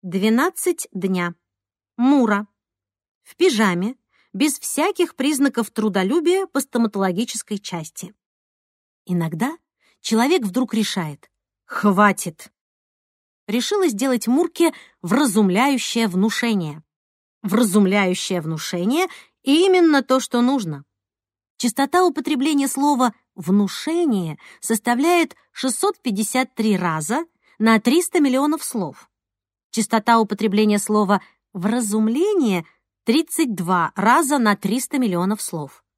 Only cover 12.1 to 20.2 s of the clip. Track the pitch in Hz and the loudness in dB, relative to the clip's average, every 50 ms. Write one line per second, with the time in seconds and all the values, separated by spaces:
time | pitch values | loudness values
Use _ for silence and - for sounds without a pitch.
12.1 | 190 - - 175 160 _ - - _ _ _ _ _ _ _ _ _ _ _ _ | 4 0 -6 -10 -12 _ -20 -20 _ _ _ _ _ _ _ _ _ _ _ _
13.1 | _ _ _ _ _ _ _ - 196 240 240 - 403 415 381 339 226 202 247 269 | _ _ _ _ _ _ _ -4 -4 -4 -2 0 0 2 2 0 0 0 0 0
14.1 | 254 233 - - 240 285 349 349 _ - 339 330 311 - - _ _ _ - 175 | 0 0 0 2 2 2 2 0 _ 0 0 0 0 -2 -18 _ _ _ -4 0
15.1 | 190 247 302 262 175 214 214 190 180 196 247 285 277 247 - - - 233 233 214 | 2 2 2 2 2 4 2 4 4 2 2 2 2 0 -2 -4 -2 -2 -2 0
16.1 | 175 185 190 226 214 - - 233 220 196 175 151 147 160 - _ _ _ _ _ | 0 0 0 0 0 0 -2 -2 0 -2 -2 -4 -8 -12 -18 _ _ _ _ _
17.1 | _ _ _ _ _ _ _ 208 180 214 247 214 170 214 202 180 190 208 196 185 | _ _ _ _ _ _ _ -2 2 2 2 4 4 4 4 4 4 2 2 0
18.1 | 180 - - - 190 180 160 156 160 156 - - - 175 175 202 262 320 370 359 | 0 -2 -4 -4 -4 -4 -4 -4 -6 -6 -8 -6 -6 -4 -2 -2 0 0 -2 -2
19.1 | - - - _ _ _ _ - 277 311 359 392 370 370 349 320 302 277 262 _ | -6 -14 -20 _ _ _ _ 0 2 4 4 4 4 4 4 4 4 2 2 _
20.1 | 262 262 | 0 0